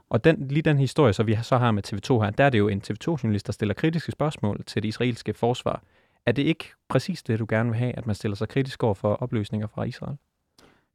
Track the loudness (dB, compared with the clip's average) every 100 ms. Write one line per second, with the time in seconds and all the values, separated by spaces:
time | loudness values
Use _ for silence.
0 | -2 2 4 2 0 0 2 2 2 4
1 | 4 4 2 0 2 2 4 2 -2 -6
2 | 0 2 2 4 4 4 2 0 -4 -6
3 | -2 -2 0 -2 -2 -4 -2 0 0 0
4 | -4 -4 -4 -2 -4 -4 -4 -4 -4 -2
5 | -2 -2 -6 0 0 0 -2 -6 _ _
6 | _ _ -2 0 0 -2 -6 -18 -2 -2
7 | -2 -8 -2 -2 0 0 0 0 -2 -4
8 | -4 -4 -4 -4 -2 -2 -2 0 -2 0
9 | 0 0 -2 -4 -2 -4 -6 -6 -6 -6
10 | -10 -12 _ _ _ _ -20 _ _